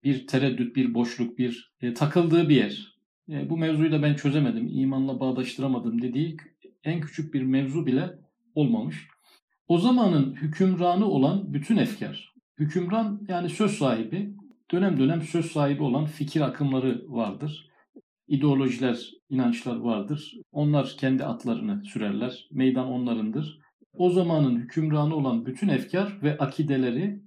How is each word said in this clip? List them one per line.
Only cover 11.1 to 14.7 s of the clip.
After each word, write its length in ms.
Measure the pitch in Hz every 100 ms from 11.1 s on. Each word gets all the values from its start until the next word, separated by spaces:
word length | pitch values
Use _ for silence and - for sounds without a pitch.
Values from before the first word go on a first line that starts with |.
| 147 135 196 160
bütün 240 | 143 - 214
efkar. 560 | 117 - 104 - - _ _ _
Hükümran 640 | 151 185 175 220 214 202 -
yani 220 | 180 175
söz 220 | - 214
sahibi, 600 | - 139 110 113 180 202 - - _ _